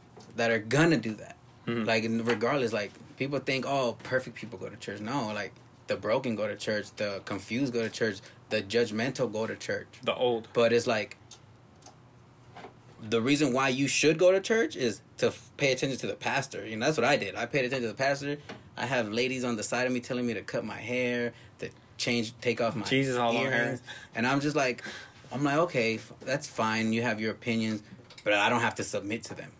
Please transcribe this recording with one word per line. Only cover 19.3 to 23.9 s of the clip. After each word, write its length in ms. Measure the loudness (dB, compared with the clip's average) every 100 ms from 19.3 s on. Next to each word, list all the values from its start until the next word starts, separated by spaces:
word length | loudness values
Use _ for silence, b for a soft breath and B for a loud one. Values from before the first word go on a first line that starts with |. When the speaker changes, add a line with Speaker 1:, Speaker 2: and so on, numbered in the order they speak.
| 0
Speaker 1:
on 120 | -2 -2
the 60 |
side 240 | -2 0 0
of 60 |
me 80 | 0
telling 260 | -2 -2 -2
me 80 |
to 80 | -4
cut 220 | -4 -4
my 140 | -4 -8
hair, 540 | -4 -2 0 0 -2 -6 B -12
to 100 | -12 -12 -20 -6
change, 340 | 0 0 -2 -4
take 200 | -2 0
off 140 | 0
my 100 | -2 0
Speaker 2:
Jesus, 300 | 2 2 2
how 140 | 2
long 140 | 2
hair. 80 | 2 0 0
Speaker 1:
earrings. 160 | -2 -8